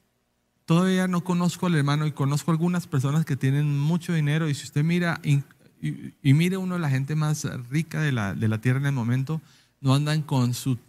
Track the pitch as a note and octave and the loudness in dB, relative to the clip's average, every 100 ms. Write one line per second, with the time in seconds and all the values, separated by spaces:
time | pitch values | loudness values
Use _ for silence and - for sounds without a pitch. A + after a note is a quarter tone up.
0 | _ _ _ _ _ _ - E3 F#3 F#3 | _ _ _ _ _ _ 0 2 4 2
1 | F#3 F3 E3+ F3 F3 - F3+ D#3+ C#3 D3 | 0 -2 0 0 0 0 0 2 2 0
2 | D3+ C#3 C#3 C#3+ - D#3+ F3 F3+ - C3+ | -2 -2 0 0 0 0 0 -2 -2 -2
3 | C3+ D#3 D#3 C3 C3+ C#3+ D3 C#3+ D3 E3+ | 0 0 0 0 0 2 0 0 0 0
4 | F3 E3 C#3+ D#3 D#3+ C3+ - D3 D#3+ F3 | -2 -2 0 0 -2 -4 -4 -2 0 0
5 | F3 - D#3 C#3 - _ - - D3+ C3+ | 0 -2 0 0 0 _ -20 -8 -8 -8
6 | C3 - C#3+ D3 F3+ F#3+ F#3 F3 D3+ C3 | -12 -2 4 4 4 0 -2 -2 0 0
7 | C#3 D#3 D3+ D3+ B2 - A#2+ D3 D#3+ D#3 | -2 -2 0 -2 -4 -8 -4 -4 -2 -2
8 | D3+ B2 G2 D2 A2 A2 B2+ C3 C#3 C3+ | -2 0 -2 0 0 0 0 0 0 0
9 | A2+ B2+ C3+ D#3 - _ _ - C3+ C3+ | 0 0 -2 -6 -8 _ _ -4 2 2
10 | D3 D#3 - C3+ B2 A#2+ C#3 A#2+ | 2 -2 0 0 0 0 -2 -4